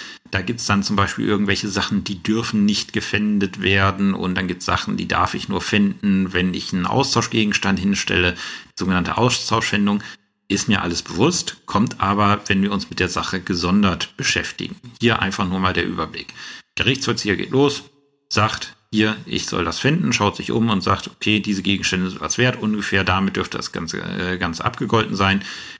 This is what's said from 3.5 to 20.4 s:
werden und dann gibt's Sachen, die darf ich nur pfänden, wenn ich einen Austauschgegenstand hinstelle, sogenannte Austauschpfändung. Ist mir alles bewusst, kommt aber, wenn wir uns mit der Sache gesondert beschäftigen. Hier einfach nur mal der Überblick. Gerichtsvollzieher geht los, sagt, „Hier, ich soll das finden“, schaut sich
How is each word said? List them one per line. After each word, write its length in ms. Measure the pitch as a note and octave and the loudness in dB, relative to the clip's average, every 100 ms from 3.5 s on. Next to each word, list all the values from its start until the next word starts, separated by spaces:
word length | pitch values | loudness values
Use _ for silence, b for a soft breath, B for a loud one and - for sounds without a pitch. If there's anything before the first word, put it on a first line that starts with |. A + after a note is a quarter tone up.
| G2 | 0
werden 520 | F#2+ G2 G2 F#2+ G2 | 2 4 4 4 0
und 220 | F#2 F#2 F#2 | 2 0 -2
dann 120 | F#2 | -2
gibt's 180 | F#2 - | -4 -2
Sachen, 320 | F2+ - G2+ | -2 -2 -4
die 100 | E2+ | 0
darf 280 | E2+ F2+ G2 | 2 2 -2
ich 120 | - | -4
nur 140 | G2 | -4
pfänden, 720 | - G#2+ G2+ F#2 G2+ F#2+ F#2 | 0 2 2 2 0 2 2
wenn 200 | F2+ F#2 | 0 0
ich 200 | F2+ - | -2 -4
einen 120 | F#2 F2 | -2 0
Austauschgegenstand 920 | B2 C3+ A#2 - A2+ G#2 G2 G2 F#2+ | 2 2 0 0 0 2 0 0 0
hinstelle, 560 | G2 F#2+ - F#2 F2+ F2+ B B B - | 0 0 0 2 2 0 B B B -4
sogenannte 400 | F#2 F#2 F2+ - | 0 0 0 2
Austauschpfändung. 840 | B2 - - A2 - G#2+ G#2 G2+ B B _ _ - | 2 0 0 0 2 0 2 0 B B _ _ -6
Ist 160 | G2 - | -2 0
mir 140 | G2 | 0
alles 200 | F2 E2+ | 0 -4
bewusst, 640 | - E2 C#3+ F3+ - - - | -4 2 2 2 -6 -10 -4
kommt 360 | G2+ - - | 0 0 0
aber, 400 | G2 G2+ G2+ G2+ - | 0 2 2 2 0
wenn 140 | F#2+ | 0
wir 120 | G2+ | 2
uns 160 | G2+ - | -2 -4
mit 100 | - | -2
der 80 | F#2 | -2
Sache 320 | E2 D2+ F#2+ | -2 -4 -4
gesondert 800 | F2+ F2+ F2 G2+ G2+ E2 - - | -2 -2 2 4 2 0 -6 -4
beschäftigen. 580 | - F2 - - - - - - | -2 -2 -2 -8 -10 -10 -16 0
Hier 220 | A#2 A2+ | 2 2
einfach 260 | F#2+ G2 F#2 | 0 -2 -2
nur 120 | F#2 | 0
mal 120 | F#2 | 0
der 160 | F2 F2+ | 0 -2
Überblick. 460 | F2+ D#2 - - B B B B - | -4 -6 -8 -16 B B B B -2
Gerichtsvollzieher 640 | - C3+ - A#2 G#2 F#2+ | 0 0 -2 -2 0 -2
geht 140 | - | 0
los, 320 | C3 C#3+ - - _ _ _ - | 2 2 0 -10 _ _ _ -4
sagt, 480 | - G#2+ - - - - | 0 0 -2 -10 -16 -4
„Hier, 240 | G#2+ G#2+ G#2 - | 2 2 0 -6
ich 200 | - - | -6 -2
soll 180 | F#2+ | -2
das 160 | E2+ - | -2 0
finden“, 320 | - E3 C3 | 0 2 0
schaut 240 | A#2+ G#2 | 2 2
sich 160 | - | 0